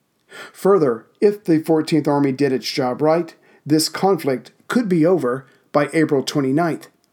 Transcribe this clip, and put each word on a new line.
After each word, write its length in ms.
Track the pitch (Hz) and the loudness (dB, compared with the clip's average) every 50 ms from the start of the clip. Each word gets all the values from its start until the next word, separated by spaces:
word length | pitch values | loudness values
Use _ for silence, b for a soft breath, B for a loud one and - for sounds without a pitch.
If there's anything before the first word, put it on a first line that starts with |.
| _ _ _ _ _ B B B B B B | _ _ _ _ _ B B B B B B
Further, 540 | - - 185 202 190 156 131 117 110 - _ _ - | -2 2 2 4 4 4 2 -2 -2 -8 _ _ 0
if 240 | - 202 202 202 - | 0 0 0 0 -2
the 160 | - 165 156 | 0 0 0
Fourteenth 480 | 156 - 160 156 156 - 170 151 143 151 | 2 0 0 0 0 0 0 0 0 0
Army 240 | 143 143 139 139 131 | 0 0 0 0 0
did 200 | 127 147 139 131 | 0 -2 0 -2
its 180 | 123 110 - | -2 -4 -6
job 300 | - - 131 123 123 117 | -4 -4 -4 -4 -2 0
right, 340 | 143 156 160 175 170 165 - _ b b b b b | 0 2 2 0 0 -4 -10 _ b b b b b
this 240 | 135 151 156 151 - | 0 0 0 0 -2
conflict 640 | - - - 190 196 170 - 139 131 120 - - _ _ _ | -4 -2 0 0 0 0 0 -2 -4 -4 -6 -12 _ _ _
could 220 | - - 240 247 190 | -2 -2 0 0 0
be 180 | 185 165 151 | 2 2 2
over 400 | 170 190 165 131 123 120 135 135 b b b b b b | 2 2 2 0 -2 -4 -6 -8 b b b b b b
by 160 | 147 147 139 - | 0 0 0 0
April 280 | 165 156 151 156 135 - | 0 0 2 0 0 -2
twenty-ninth, 680 | - - 151 139 131 135 151 175 165 - - - - _ _ _ _ | -2 -2 -2 -2 0 0 0 0 -2 -4 -6 -10 -16 _ _ _ _